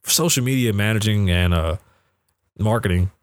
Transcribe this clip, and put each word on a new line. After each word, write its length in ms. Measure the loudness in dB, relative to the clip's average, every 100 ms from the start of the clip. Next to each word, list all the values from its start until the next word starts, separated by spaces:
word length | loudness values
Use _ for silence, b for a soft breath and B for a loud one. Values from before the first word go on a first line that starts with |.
for 80 | -2
social 320 | -2 0 0
media 300 | -2 0 0
managing 560 | 0 0 2 0 0 2
and, 220 | 2 2
uh, 240 | 0 -2 -6 b b b b b _ _ _
marketing. 520 | -2 0 0 0 0 _